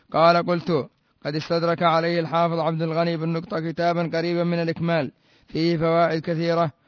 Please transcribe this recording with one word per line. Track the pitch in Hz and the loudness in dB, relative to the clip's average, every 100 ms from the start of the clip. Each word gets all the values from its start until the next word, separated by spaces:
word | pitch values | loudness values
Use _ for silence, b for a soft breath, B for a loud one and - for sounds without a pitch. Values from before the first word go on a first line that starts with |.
| _ | _
قال: | 151 165 170 170 | 4 6 4 2
"قلت: | 175 175 151 - _ _ _ 143 | -2 0 -2 -2 _ _ _ -8
قد | 151 | -6
استدرك | - 170 170 165 | -2 -2 0 2
عليه | 170 165 170 175 | 2 2 2 -2
الحافظ | 160 165 170 165 | 0 0 0 0
عبد | 156 160 | -2 -2
الغني | 165 160 170 165 | -2 0 -2 -2
بن | 165 | -2
نقطة | 165 170 160 165 | -4 -4 -6 -4
كتاباً | 160 170 170 165 165 | -2 0 0 -2 -2
قريباً | 170 175 | -2 0
من | 175 170 | 0 0
الإكمال، | 165 160 170 165 127 - b b _ | -2 -2 -2 0 -2 -8 b b _
فيه | 151 170 165 | -2 0 2
فوائد | 165 165 165 160 | 2 4 2 0
كثيرة، | 175 165 170 170 165 b | -2 -2 0 0 0 b